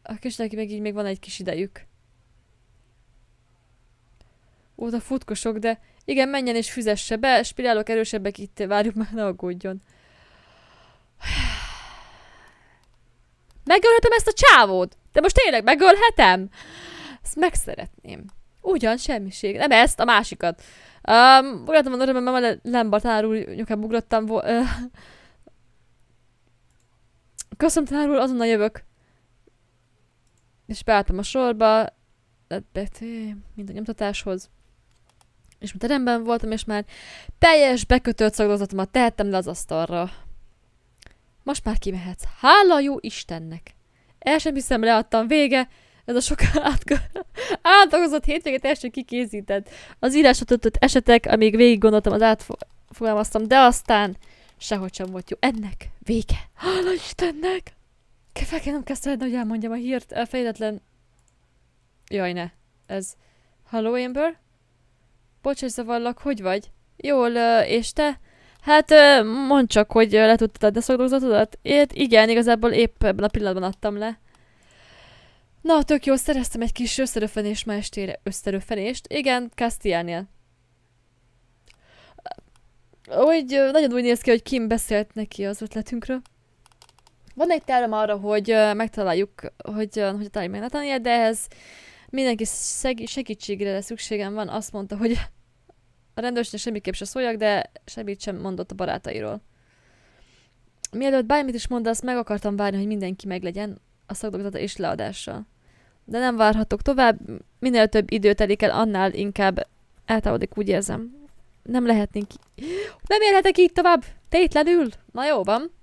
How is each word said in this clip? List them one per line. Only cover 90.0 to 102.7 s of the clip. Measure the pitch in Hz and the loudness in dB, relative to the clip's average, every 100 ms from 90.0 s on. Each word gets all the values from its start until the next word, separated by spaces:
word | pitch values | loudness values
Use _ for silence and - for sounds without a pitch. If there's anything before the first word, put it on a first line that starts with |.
| 196 | -4
hogy | 202 208 | -4 -8
találjuk | 214 175 | -8 -8
meg | 202 | -8
Nathaniel, | 233 294 285 269 | -8 -6 -4 -4
de | 240 | 0
ehhez | 233 226 226 - - - - - - - | 2 2 -2 -10 -16 -20 -20 -20 -20 -10
mindenki | 262 262 220 220 | -4 -2 -2 -6
szeg-, | - - - 262 233 226 | -6 -8 -6 -6 -6 -8
segítségre | 277 254 214 - 196 202 196 | -10 -10 -10 -8 -6 -4 -6
szükségem | 196 226 - 214 196 | -8 -12 -8 -6 -6
van. | 214 208 | -8 -8
Azt | 214 214 | -8 -10
mondta, | 208 196 202 | -12 -12 -4
hogy | 226 233 - _ _ _ _ _ _ _ _ | -2 -2 -4 _ _ _ _ _ _ _ _
A | - | -8
rendőrségnek | 240 240 233 214 | -4 -4 -6 -8
semmiképp | 240 208 190 | -8 -8 -8
se | 185 196 | -10 -10
szóljak, | 262 247 226 | -6 -4 0
de | 214 202 - - - | 0 0 -4 -14 -18
semmit | - 208 202 | -12 -10 -10
sem | - 196 | -10 -8
mondott | 196 185 185 | -8 -8 -10
a | 190 | -8
barátairól. | 180 - - - - 208 _ _ _ _ _ _ _ _ _ _ _ _ _ _ - | -6 -6 -8 -8 -8 -10 _ _ _ _ _ _ _ _ _ _ _ _ _ _ -14
Mielőtt | 214 269 269 226 | -6 -2 0 0
bármit | 294 269 233 | 0 0 -8
is | - | -6
mondasz, | 240 226 226 | -4 -4 -4
meg | 254 247 | -4 -6
akartam | 226 208 208 202 | -4 -6 -4 -4
várni, | 202 | -4